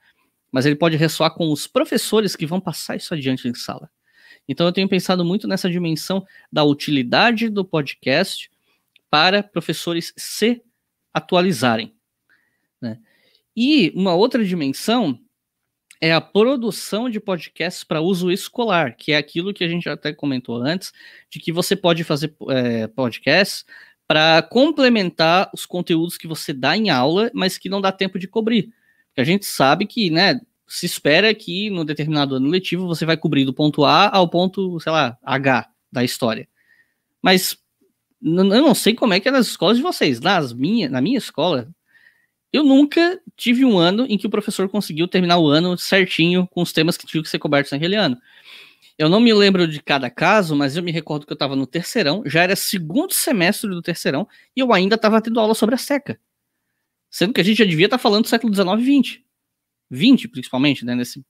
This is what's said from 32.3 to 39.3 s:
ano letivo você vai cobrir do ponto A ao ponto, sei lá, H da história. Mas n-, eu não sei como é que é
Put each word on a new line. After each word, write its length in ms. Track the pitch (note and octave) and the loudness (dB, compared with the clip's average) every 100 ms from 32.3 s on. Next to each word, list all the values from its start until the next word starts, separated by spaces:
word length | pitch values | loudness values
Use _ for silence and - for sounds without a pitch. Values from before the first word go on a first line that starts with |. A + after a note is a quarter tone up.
| C3 | 0
ano 120 | C3+ | 0
letivo 380 | F3+ F#3 F3+ F#3 | 0 -2 -4 -4
você 180 | D#3+ | -4
vai 120 | D#3+ D#3+ | -2 -2
cobrir 280 | E3 D3 | 0 0
do 80 | C3+ | 0
ponto 320 | C3 D3+ D3 | 0 0 4
A 240 | C3+ D3+ G3+ | 4 6 4
ao 200 | G3 F3 | 4 2
ponto, 520 | E3+ F#3 F#3+ F#3 E3+ | 2 -2 -2 -6 -6
sei 120 | D#3+ | -2
lá, 260 | D#3+ B2+ B2 | 0 0 -4
H 460 | - C3+ C3+ B2 - _ _ | -4 -2 2 0 -2 _ _
da 100 | B2+ | -4
história. 460 | B2 - A#2 A2+ C#3 _ _ _ _ _ _ _ | -4 -2 -4 -4 -8 _ _ _ _ _ _ _
Mas 380 | - F#3 F3+ - _ _ _ _ _ _ | 2 2 0 -8 _ _ _ _ _ _
n-, 340 | D3+ F3 G3 G#3+ | -2 2 4 4
eu 60 | |
não 120 | D4+ | 4
sei 200 | G3+ D4 | 4 2
como 180 | A#3+ D4+ | 0 0
é 80 | C4+ | 0
que 80 | |
é 40 | B3+ | 2